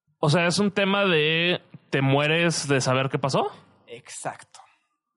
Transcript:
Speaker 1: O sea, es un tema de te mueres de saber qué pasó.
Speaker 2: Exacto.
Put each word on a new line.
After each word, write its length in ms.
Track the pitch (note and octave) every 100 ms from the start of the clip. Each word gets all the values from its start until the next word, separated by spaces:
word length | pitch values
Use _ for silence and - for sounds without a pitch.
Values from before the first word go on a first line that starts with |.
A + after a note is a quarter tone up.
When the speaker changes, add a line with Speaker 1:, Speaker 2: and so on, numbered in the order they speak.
| _ -
Speaker 1:
O 100 | D#3
sea, 160 | F3 F3
es 100 | E3+
un 140 | G3+
tema 340 | G#3 G3 G3+ G3
de 560 | D#3+ D3+ D#3+ F3 F3+ _ - -
te 100 | C#3
mueres 680 | C3+ C#3 D3 E3 E3+ D#3 C#3
de 140 | C3+
saber 280 | C3 B2+ C3+
qué 100 | D3
pasó. 320 | C3+ E3 G#4 - _ _ -
Speaker 2:
Exacto. 760 | A#2 - - - G2+ - - - _ _ _ _